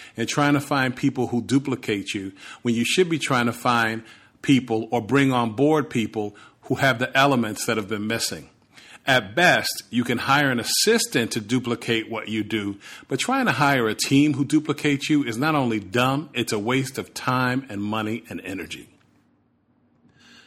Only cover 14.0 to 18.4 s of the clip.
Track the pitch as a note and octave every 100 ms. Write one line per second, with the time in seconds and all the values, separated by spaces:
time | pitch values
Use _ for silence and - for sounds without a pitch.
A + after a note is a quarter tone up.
14 | - C#3 D3+ C3+ C#3 D3+ D#3 D3+ D3 C#3
15 | - D3+ A#2+ A2+ D3+ D3+ B2 A2 F#2+ A#2+
16 | B2+ C#3 E3+ B2 A2+ A2 G#2+ C3 C3 -
17 | F#2+ - - B2+ B2+ B2+ - G2+ G#2 A2
18 | G#2+ A#2 - F2